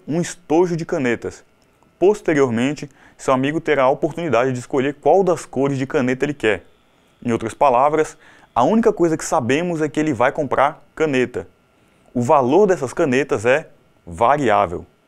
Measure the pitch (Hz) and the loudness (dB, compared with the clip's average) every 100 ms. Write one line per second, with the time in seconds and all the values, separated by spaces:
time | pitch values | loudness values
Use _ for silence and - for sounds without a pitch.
0 | - 160 165 - - 156 185 170 165 170 | -6 -4 -4 -8 -2 0 0 -2 -6 -4
1 | 127 113 95 - _ _ _ _ _ - | -2 -2 -6 -12 _ _ _ _ _ 0
2 | 180 208 - 147 131 113 131 147 147 _ | 2 2 0 2 2 0 -2 -4 -12 _
3 | - _ - 131 135 156 156 143 131 139 | -20 _ -2 0 0 -4 -2 2 2 0
4 | 160 143 170 117 135 123 - 143 135 147 | -4 -4 -2 0 0 -2 -4 -2 -2 -2
5 | 143 185 180 160 - 123 139 135 135 151 | 2 2 2 -2 -4 -4 -2 -2 -4 -2
6 | 127 127 147 147 110 92 - _ _ _ | -2 -2 -4 -2 -2 -2 -6 _ _ _
7 | _ _ 120 113 113 - 143 120 143 156 | _ _ -4 -4 -4 0 2 4 2 0
8 | 156 - - - _ 117 135 220 226 - | -2 -6 -20 -20 _ 0 2 2 2 2
9 | 170 156 - 170 113 143 175 160 151 151 | 0 -2 -2 -2 0 -2 -2 -2 -4 -2
10 | 156 113 127 147 139 - 139 156 _ - | -2 0 0 0 -4 0 0 -2 _ -4
11 | 156 131 120 - 90 _ _ _ _ _ | -2 0 -2 -4 -12 _ _ _ _ _
12 | _ 127 120 151 123 165 208 170 127 - | _ -4 2 2 4 4 4 0 -4 -2
13 | 160 127 147 127 113 143 160 _ _ _ | 0 0 0 -2 2 0 0 _ _ _
14 | - 85 117 147 123 101 92 85 82 _ | -14 -2 2 2 2 2 0 -4 -12 _